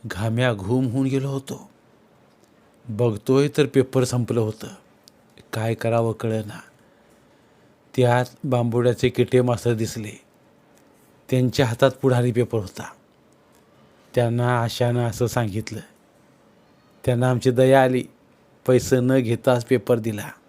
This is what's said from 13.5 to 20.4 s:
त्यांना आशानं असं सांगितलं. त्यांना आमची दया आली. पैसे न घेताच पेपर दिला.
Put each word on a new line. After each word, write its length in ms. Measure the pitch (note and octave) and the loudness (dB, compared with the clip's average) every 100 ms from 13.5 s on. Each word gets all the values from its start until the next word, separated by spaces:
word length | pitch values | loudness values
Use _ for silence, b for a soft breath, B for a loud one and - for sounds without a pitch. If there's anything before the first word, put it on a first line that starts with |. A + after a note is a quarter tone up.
| _ _ _ _ _ _ | _ _ _ _ _ _
त्यांना 480 | B2 A#2 A#2+ A#2+ B2 | -2 0 0 0 0
आशानं 440 | A#2 - A#2+ A#2+ A#2 | -2 0 0 0 -2
असं 200 | - A#2+ | -2 -2
सांगितलं. 540 | B2 A2 G2+ G#2+ G#2+ - _ _ _ _ _ _ _ _ _ _ _ | -2 -2 -6 -8 -14 -16 _ _ _ _ _ _ _ _ _ _ _
त्यांना 260 | - A#2+ B2+ | -2 0 0
आमची 200 | B2 C3 | 2 0
दया 320 | A#2+ C3 C3+ | 4 6 6
आली. 220 | C3 B2+ - _ _ _ _ _ - | 4 0 -4 _ _ _ _ _ 2
पैसे 340 | B2+ - C3 | 2 4 0
न 180 | B2 C3+ | 2 2
घेताच 460 | A#2 A#2 - B2 | 0 0 2 0
पेपर 340 | A#2 B2 - A#2+ | 2 0 2 -2
दिला. 300 | A2 G#2 D3 - | -2 -8 -12 -16